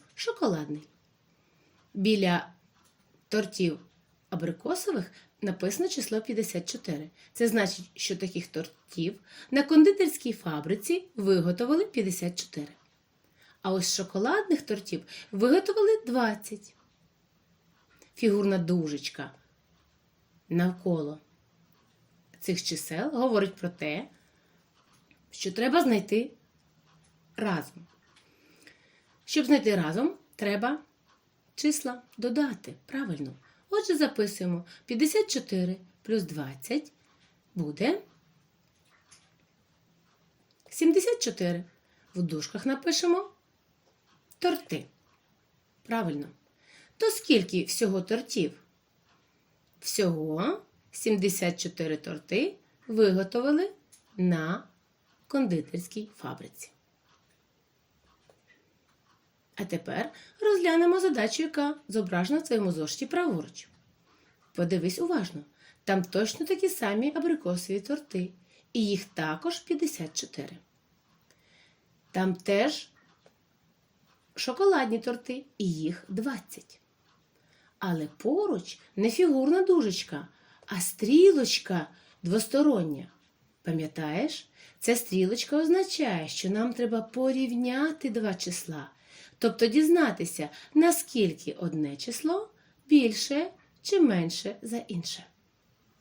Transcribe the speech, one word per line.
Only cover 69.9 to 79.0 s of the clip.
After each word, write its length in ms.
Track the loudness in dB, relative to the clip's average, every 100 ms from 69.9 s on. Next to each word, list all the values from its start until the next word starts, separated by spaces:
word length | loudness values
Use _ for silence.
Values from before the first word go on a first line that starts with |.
| -4 -10 -8
чотири. 360 | -10 -10 -12 -14 _ _ _ _ _ _ _ _ _ _ _ _ _ _ _
Там 240 | -2 -2
теж 560 | -2 0 2 2 -2 -10 _ _ _ _ _ _ _ _ _ _ _ _ _ _
шоколадні 640 | -10 -6 2 4 4 2 -2
торти, 460 | -2 -6 -6 -10 -10 -4
і 140 | -2
їх 320 | -2 -4 -6 -8
двадцять. 720 | -6 -6 -6 -12 -20 -20 -20 _ _ _ _ _ _ _ _ _ -8
Але 280 | -4 -2 -4
поруч 720 | -4 -2 0 0 -4 -6 -18 -12
не 140 | -2